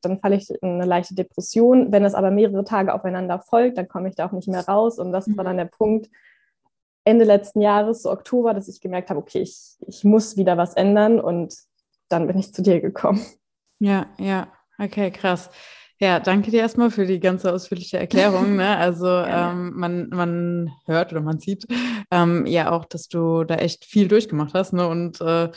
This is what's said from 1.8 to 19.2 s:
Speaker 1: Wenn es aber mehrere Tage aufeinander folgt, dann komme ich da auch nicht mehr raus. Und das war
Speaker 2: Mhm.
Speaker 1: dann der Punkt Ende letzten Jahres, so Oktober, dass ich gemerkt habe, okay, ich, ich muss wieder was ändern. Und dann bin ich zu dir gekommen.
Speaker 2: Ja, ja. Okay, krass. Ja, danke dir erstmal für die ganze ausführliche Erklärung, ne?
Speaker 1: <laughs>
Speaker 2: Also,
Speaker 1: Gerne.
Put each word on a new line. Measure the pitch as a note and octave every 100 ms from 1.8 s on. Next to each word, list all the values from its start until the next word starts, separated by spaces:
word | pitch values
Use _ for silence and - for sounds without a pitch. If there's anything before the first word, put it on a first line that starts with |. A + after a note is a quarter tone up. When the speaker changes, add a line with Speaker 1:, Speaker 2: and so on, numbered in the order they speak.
| B3+
Speaker 1:
Wenn | G3+ G3+
es | G3+
aber | F#3+
mehrere | G3+ G#3+ G3
Tage | G3+ G#3+ F#3+
aufeinander | - F#3 F#3 F3+ F3+
folgt, | - A#3 B3 A#3+
dann | F#3
komme | A3+ F#3
ich | F#3+
da | D3+
auch |
nicht | F#3 F#3
mehr | F#3 F3+
raus. | G3+ A3+ A3+
Und | F3+
das | F3+ F#3+ G#3
war |
Speaker 2:
Mhm. | F#3
Speaker 1:
dann | F3+
der | E3+
Punkt | - G#3+ A3 A3 _ _ _ _ _ _ _ _ _ -
Ende | A#3
letzten | G#3+ G3+ G3+ G#3+
Jahres, | G#3 G#3 G#3+ A3+
so | -
Oktober, | F#3+ - B3 A#3
dass | G3+ G3
ich | F#3+
gemerkt | F#3 F3+ F3+
habe, | D3
okay, | - -
ich, | - - - _ -
ich | -
muss | G#3 G#3+ G#3+ G3
wieder | F#3 E3+
was | F3
ändern. | - G3 G#3 G#3+ A3+
Und | - F3 D#3+ - _ _ _ _ _
dann | F3 F3+
bin | F#3+
ich | F#3+
zu | -
dir | F#3+ E3+
gekommen. | - - - G3+ - - _ _ _ _
Speaker 2:
Ja, | G3+ G3 - -
ja. | G3 F#3+ - _ _ -
Okay, | G3+ G#3 F#3+
krass. | F#3+ F#3+ F3 - - - - - _
Ja, | G3 F3
danke | F3 G3 G#3
dir | A3+
erstmal | - A#3 A#3
für | G#3+ F#3
die | F#3
ganze | F#3 F#3 F#3
ausführliche | F3+ - F3 F3+ F3+
Erklärung, | F3+ A3+ G3+ F#3 G3 G3
ne? | F#3+ F#3+
Speaker 1:
<laughs> |
Speaker 2:
Also, | F3 E3+ F3+
Speaker 1:
Gerne. | F3+